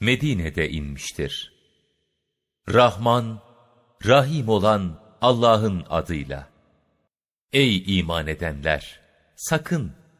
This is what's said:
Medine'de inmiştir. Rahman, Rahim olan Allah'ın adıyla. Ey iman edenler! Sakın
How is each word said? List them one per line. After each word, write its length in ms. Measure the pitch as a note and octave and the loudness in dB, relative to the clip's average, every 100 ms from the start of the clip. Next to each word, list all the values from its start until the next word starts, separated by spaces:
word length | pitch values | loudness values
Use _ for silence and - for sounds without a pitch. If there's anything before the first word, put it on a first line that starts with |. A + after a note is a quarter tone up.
Medine'de 720 | G#2 C3 D3+ G#2 D#2+ D2 D2+ | -2 0 0 -2 -2 -4 -4
inmiştir. 800 | D2+ C#2+ C#2 - - C#2+ - - _ _ _ _ _ _ _ _ _ _ _ - | -4 -8 -10 -10 -8 -6 -8 -14 _ _ _ _ _ _ _ _ _ _ _ 0
Rahman, 760 | A#2 A#2+ F#2+ A#2 A#2+ A2+ A2+ - _ _ _ _ _ G2+ | 4 4 2 0 0 -2 -10 -18 _ _ _ _ _ 4
Rahim 420 | C#3 C3+ D#3 A2 | 4 4 -2 0
olan 520 | G#2 G#2 G#2 F2+ D#2 - _ | 2 4 2 0 -8 -18 _
Allah'ın 640 | A#2+ A#2+ A#2 A2 G#2+ F#2 C#2+ | 2 4 4 4 2 -2 -4
adıyla. 600 | E2 D#2+ D#2+ C#2 C2+ - _ _ _ _ _ _ _ _ _ _ | -4 -4 -6 -6 -12 -14 _ _ _ _ _ _ _ _ _ _
Ey 460 | C3+ C3+ F#2+ F#2 F#2 | 2 2 2 0 0
iman 280 | E2 E2 D#2 | 0 -4 -4
edenler! 720 | D2+ E2+ C#2+ D#2 C#2+ - - _ _ _ - | -6 -6 -4 -2 -4 -6 -20 _ _ _ -16
Sakın 560 | - D#3+ - E3+ F#2 - _ _ | -4 -4 -2 -6 -6 -12 _ _